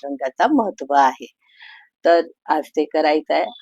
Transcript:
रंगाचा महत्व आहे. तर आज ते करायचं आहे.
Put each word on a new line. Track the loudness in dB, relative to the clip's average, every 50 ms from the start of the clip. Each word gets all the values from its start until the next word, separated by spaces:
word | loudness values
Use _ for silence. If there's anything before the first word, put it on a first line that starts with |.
| -10
रंगाचा | -12 -10 -8 -8 -8 -4 -2 0
महत्व | 0 2 0 0 -2 -4 -8 -6 0 2
आहे. | 4 4 4 2 -2 -12 -20 _ _ _ _ _ _ -20 -20 -20 -20 -20 _ _ _ 0
तर | 2 4 2 2 0 -8 _ _
आज | -4 -2 -2 -4 -4
ते | -4 -4 -4
करायचं | -2 0 0 2 2 2 0 -2 -2 -2
आहे. | -2 -2 -4 -6 -4